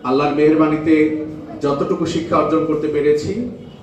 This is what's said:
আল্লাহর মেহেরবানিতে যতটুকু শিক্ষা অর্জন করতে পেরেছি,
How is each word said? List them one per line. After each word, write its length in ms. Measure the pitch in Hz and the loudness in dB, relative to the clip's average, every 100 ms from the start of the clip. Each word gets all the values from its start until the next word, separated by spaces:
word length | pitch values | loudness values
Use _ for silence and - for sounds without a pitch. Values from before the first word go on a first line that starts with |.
আল্লাহর 320 | 123 135 143 143 | 0 0 0 2
মেহেরবানিতে 880 | 151 156 156 156 156 156 156 156 151 - - 165 | 4 4 2 2 2 4 4 0 -6 -10 -14 -6
যতটুকু 440 | 143 143 - 185 160 | -4 -2 -2 -2 -2
শিক্ষা 320 | 170 - 160 | -4 0 0
অর্জন 280 | 151 160 156 | 2 0 0
করতে 220 | 147 151 | -2 -2
পেরেছি, 640 | 147 143 147 170 214 247 - - - | 0 2 2 0 -6 -6 -10 -16 -20